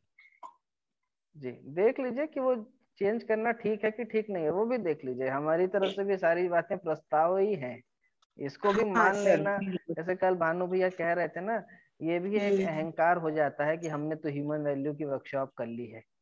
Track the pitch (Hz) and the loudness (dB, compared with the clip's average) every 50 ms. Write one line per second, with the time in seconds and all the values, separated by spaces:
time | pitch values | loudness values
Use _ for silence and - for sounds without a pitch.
0 | _ _ _ _ _ _ _ _ - - - _ _ _ _ _ _ _ _ _ | _ _ _ _ _ _ _ _ -20 -20 -20 _ _ _ _ _ _ _ _ _
1 | _ _ _ _ _ _ _ 156 139 123 120 117 127 127 139 165 190 226 269 - | _ _ _ _ _ _ _ -10 -10 -10 -10 -10 -12 -8 0 2 2 4 4 2
2 | 269 254 233 247 294 311 - 285 262 262 254 240 214 - _ _ _ _ _ _ | -2 -4 -2 -4 -4 -4 -4 -2 0 0 0 0 -2 -10 _ _ _ _ _ _
3 | 202 196 220 233 233 - 220 214 220 233 226 226 - 208 220 208 214 214 214 - | 0 0 0 0 0 -2 0 0 2 0 -2 0 0 -2 -2 0 0 -2 -2 -2
4 | 247 220 - 220 214 214 208 180 160 151 165 185 214 233 254 247 208 175 151 147 | -6 -2 -2 -2 -2 -2 -2 0 0 0 2 2 0 0 0 0 0 -2 -2 -2
5 | - 131 127 120 131 131 131 139 147 156 160 165 185 185 190 202 185 185 190 196 | -4 -6 -4 -2 -2 0 0 0 2 2 4 4 2 2 2 2 0 0 0 -2
6 | 196 196 202 185 175 165 170 175 180 180 175 170 165 - 196 185 180 165 156 151 | 0 0 0 2 4 2 4 4 2 2 2 0 0 0 -4 -4 -2 -2 -4 -4
7 | - _ - 151 160 170 185 196 196 208 208 165 135 127 135 117 - _ _ _ | -2 _ 2 2 4 4 4 4 2 2 2 -2 -4 -8 -10 -12 -16 _ _ _
8 | _ _ _ _ _ _ _ - 143 139 - - - 208 196 208 226 214 196 233 | _ _ _ _ _ _ _ -8 -8 -8 -6 0 0 2 4 4 2 2 4 4
9 | 220 190 190 208 202 196 180 151 196 202 202 202 196 196 180 175 - - 165 165 | 4 4 4 4 4 6 6 6 4 0 0 -2 -2 -4 -6 -6 -6 -6 -8 -6
10 | 160 180 185 185 - 185 185 180 170 160 165 180 180 175 185 185 185 185 180 - | -4 -4 -2 0 2 2 2 2 2 0 0 0 -2 0 0 2 2 0 0 0
11 | 170 170 170 175 175 156 - 170 175 202 233 220 170 - - - _ _ _ _ | -2 0 0 0 0 -2 -4 -6 -6 -4 -4 -4 -6 -8 -16 -20 _ _ _ _
12 | 147 160 170 175 175 196 202 214 202 202 202 196 190 185 160 156 156 165 156 - | -4 -2 -2 0 -2 0 0 0 2 2 2 2 2 0 -2 -2 -4 -4 0 2
13 | 160 170 175 175 165 156 151 156 151 143 - - 147 151 160 165 170 165 151 147 | 4 4 4 2 2 0 0 2 0 0 0 0 0 0 0 -2 -4 -4 -4 -4
14 | 147 156 160 156 - 156 143 143 143 147 151 151 147 147 143 139 139 151 151 147 | -2 -4 -4 -4 -4 -4 -4 -4 -4 -4 -4 -2 -2 -2 -2 -2 -2 -4 -4 -4
15 | 156 143 139 131 - - - 139 135 127 - - 123 117 117 117 120 110 107 113 | -4 -4 -4 -6 -6 -6 -4 -4 -4 -4 -6 -8 -8 -8 -6 -8 -10 -10 -12 -16
16 | - _ _ _ | -20 _ _ _